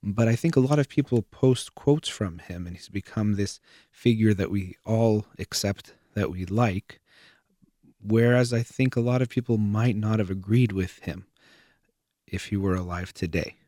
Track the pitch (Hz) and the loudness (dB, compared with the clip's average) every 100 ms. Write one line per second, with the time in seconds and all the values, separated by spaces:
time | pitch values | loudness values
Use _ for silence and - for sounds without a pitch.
0 | 101 101 113 117 165 160 131 147 139 - | -4 0 2 2 2 2 2 2 0 -2
1 | 135 120 - - 131 127 - - - 147 | 0 0 -2 0 2 2 -2 -4 0 0
2 | - - 101 85 - 87 87 87 - 101 | 0 -6 -8 -8 -12 -10 -10 -12 -10 -12
3 | - - 104 101 98 - _ - _ _ | -8 -2 0 0 -2 -6 _ -20 _ _
4 | 123 110 110 101 95 101 92 - - 113 | 0 4 4 2 0 -2 -6 -12 -4 0
5 | 113 107 - - 95 - 101 101 - - | 2 2 -2 -12 -8 -4 -4 -6 -10 -20
6 | _ - 80 90 90 101 120 92 - - | _ -4 -4 -4 -4 0 0 0 -8 -20
7 | _ _ - _ _ _ _ _ _ _ | _ _ -20 _ _ _ _ _ _ _
8 | 104 110 117 123 120 117 120 - 131 123 | 0 2 4 4 2 -2 -4 -2 0 0
9 | 120 127 127 - 120 113 104 107 117 107 | 0 0 0 -4 -2 0 0 0 0 0
10 | 107 110 95 95 95 113 123 95 92 - | 0 0 -2 -4 0 2 2 0 -4 -6
11 | - 85 - _ _ _ _ _ _ _ | -10 -10 -14 _ _ _ _ _ _ _
12 | _ _ _ - - 101 95 92 90 87 | _ _ _ -10 -4 -2 0 -2 -4 -8
13 | 90 - 87 85 - - | -10 -8 -4 -4 -6 -12